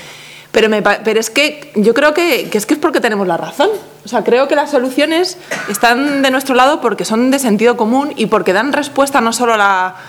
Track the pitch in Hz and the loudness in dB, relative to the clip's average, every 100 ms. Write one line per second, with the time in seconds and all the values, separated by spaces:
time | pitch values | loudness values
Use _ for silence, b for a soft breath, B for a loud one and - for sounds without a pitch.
0 | B B B B B - 214 214 202 208 | B B B B B 0 2 2 0 0
1 | 220 220 226 - 294 - - - 208 233 | 0 -2 0 0 -2 -2 -8 0 2 4
2 | 294 302 349 240 - 214 202 311 330 269 | 2 2 0 0 -2 -4 -2 -2 0 0
3 | 233 208 190 165 - - 320 415 - - | 0 -2 -2 -2 -4 -2 0 -2 -8 -20
4 | - 240 220 233 269 302 294 294 254 262 | -6 -4 0 2 2 0 0 -2 -2 0
5 | 302 320 359 - B - - 202 233 240 | 0 0 -2 -6 B -10 -8 -2 0 2
6 | 285 277 269 262 269 247 262 311 240 202 | 0 0 0 0 0 2 2 2 -2 -2
7 | 180 220 254 269 254 202 233 240 220 254 | -2 0 2 2 2 2 2 2 2 0
8 | 285 - 214 214 185 185 254 285 294 - | 0 -2 0 0 2 0 0 -2 -2 0
9 | 277 277 226 233 247 220 202 185 185 - | 0 2 0 0 0 2 2 2 -2 -6